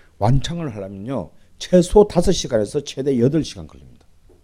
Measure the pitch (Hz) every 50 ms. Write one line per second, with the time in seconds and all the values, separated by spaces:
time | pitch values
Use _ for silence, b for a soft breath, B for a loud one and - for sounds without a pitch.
0 | b b b b 98 113 131 135 - - 170 170 165 143 104 104 95 95 101 95
1 | 101 120 135 117 80 73 - - - _ _ - - - - 180 170 - - 214
2 | 208 208 - - 170 202 175 - - 139 - 110 104 101 - 147 - - - -
3 | 135 147 139 120 117 135 151 160 139 - - 98 80 73 - 67 69 64 - -
4 | _ _ _ _ _ _ _ _